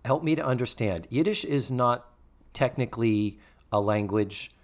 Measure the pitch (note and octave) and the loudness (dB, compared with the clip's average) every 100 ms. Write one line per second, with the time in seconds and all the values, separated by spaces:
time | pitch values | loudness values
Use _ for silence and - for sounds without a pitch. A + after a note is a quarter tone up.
0 | - D3 E3 D#3 - B2+ B2 - A2 E2+ | -2 0 0 0 0 -2 -2 -2 -2 -2
1 | E2 A#2+ E3+ G#3 - C#3+ A#2 B2+ B2 A#2+ | -2 0 0 0 0 -2 0 0 0 0
2 | - - - _ - - B2+ - A#2+ A#2 | -6 -20 -20 _ -12 -2 -2 0 -4 0
3 | A2+ G#2 G#2 - - _ _ G#2 G2+ G#2+ | 2 2 0 -6 -18 _ _ 0 2 2
4 | G2+ G#2+ G2+ - - _ | 2 0 0 -4 -12 _